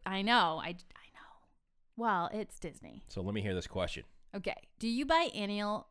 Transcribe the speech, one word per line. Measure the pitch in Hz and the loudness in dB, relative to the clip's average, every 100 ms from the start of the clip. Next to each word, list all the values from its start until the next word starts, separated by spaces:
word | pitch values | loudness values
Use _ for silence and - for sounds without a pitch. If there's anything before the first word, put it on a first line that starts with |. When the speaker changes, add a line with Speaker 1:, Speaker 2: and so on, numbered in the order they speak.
| - | -4
Speaker 1:
I | 190 | -2
know. | 202 240 170 160 | 4 6 6 2
I, | 160 | -4
I | 175 - - - - | -8 -12 -20 -20 -20
know. | - - _ _ _ _ _ - | -20 -20 _ _ _ _ _ -2
Well, | 226 190 170 | 2 2 2
it's | 214 202 - | -2 -6 -8
Disney. | 165 131 76 - - | -10 -10 -16 -16 -10
Speaker 2:
So | - | -4
let | 92 | -2
me | 107 | 0
hear | 101 92 | 0 0
this | - | -2
question. | 95 87 - - - - 196 | -2 -2 -4 -10 -18 -12 -8
Speaker 1:
Okay. | 185 - - - | -6 -6 -10 -6
Do | 226 | -2
you | 233 285 | 0 4
buy | 330 339 - | 4 4 0
annual | 202 208 208 208 - | -2 0 0 -2 -4